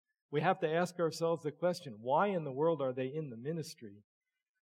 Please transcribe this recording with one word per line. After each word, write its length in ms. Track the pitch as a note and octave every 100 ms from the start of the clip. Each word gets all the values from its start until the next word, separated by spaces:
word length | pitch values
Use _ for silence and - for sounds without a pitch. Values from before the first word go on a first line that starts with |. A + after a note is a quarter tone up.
| _ _ _
we 100 | D3
have 180 | D#3+ F#3
to 120 | D#3+
ask 280 | D#3+ F3 F3
ourselves 420 | E3 D#3 E3 D#3+
the 80 | D3
question, 440 | D3 F3 F3 C#3+ G#2+
why 280 | A#2 D3 G3+
in 160 | F#3+
the 80 | D3+
world 280 | C3 D#3+ D#3+
are 120 | C3+
they 140 | B2+ C3
in 240 | D3+ D3+
the 60 | A2+
ministry 680 | B2+ E3+ D3+ - A2 G2+ _ _ _ _ _ _ _